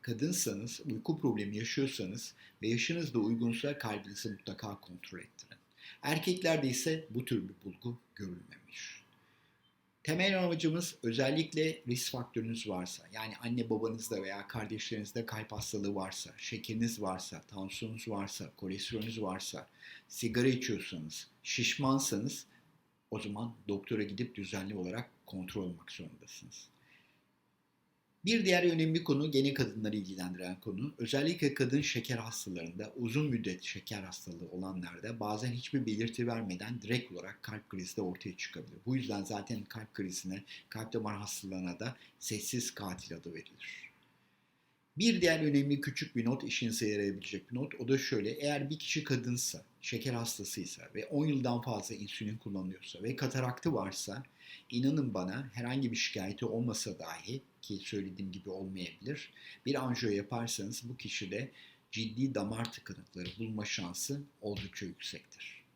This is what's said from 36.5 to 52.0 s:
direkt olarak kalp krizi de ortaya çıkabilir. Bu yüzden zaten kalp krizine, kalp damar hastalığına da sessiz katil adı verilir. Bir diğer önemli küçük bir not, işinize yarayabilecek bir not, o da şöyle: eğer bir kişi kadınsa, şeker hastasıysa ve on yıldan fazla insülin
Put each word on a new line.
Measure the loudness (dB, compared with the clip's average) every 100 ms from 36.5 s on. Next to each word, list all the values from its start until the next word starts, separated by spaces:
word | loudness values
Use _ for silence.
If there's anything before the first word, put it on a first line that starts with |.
| -4 -4 -6
direkt | 0 0 0
olarak | -10 -10 -10
kalp | -8 -8 -6
krizi | -6 -4 -2
de |
ortaya | -2 -2 -8 -6
çıkabilir. | -8 -8 -14 -10 0
Bu | 0
yüzden | 2 -2
zaten | -2 -4 -2 -4
kalp | -4 -10 -10
krizine, | -4 -4 -2 -4 -6 -8 -16 -10
kalp | -8 -4
damar | -2 -2 -2
hastalığına | -4 -6 -4 -4 -2 -2
da | -4 -6 -16 _
sessiz | -4 -2 0 -2 -2
katil | -4 -6 -6 -8 -10
adı | -8
verilir. | -10 -12 -14 -12 -12 -16 _ _ _ _ _ _ _ _ _ _ 6
Bir | 8 10
diğer | 8 8
önemli | 8 6 6 4
küçük | 2 -2 -2 2
bir |
not, | 4 2
işinize | 0 0 0 2 2
yarayabilecek | 4 2 0 -4 -6 -4
bir | -4
not, | -4
o | -4 4
da | 4
şöyle: | 4 2 2
eğer | 0 0 2 0
bir | -2
kişi | 0 -2
kadınsa, | 4 2 4 0 0 -4 -12 _
şeker | -4 -2 0
hastasıysa | 0 -2 -4 -4 -4 -6 -8 -8
ve | -8 -2
on | 2 4
yıldan | 4 4 2
fazla | 0 -2 -4
insülin | -6